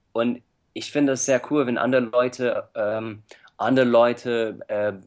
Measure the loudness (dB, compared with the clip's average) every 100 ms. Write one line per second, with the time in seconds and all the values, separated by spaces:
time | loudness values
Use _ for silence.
0 | _ -2 -2 -4 _ _ _ -14 -6 0
1 | 0 0 0 0 0 -2 0 0 2 2
2 | 2 0 0 0 -2 -2 -6 -4 -4 -4
3 | -6 -12 -18 -20 -18 -4 0 4 6 6
4 | 4 2 -4 -2 -4 -6 -6 -4 -2 -4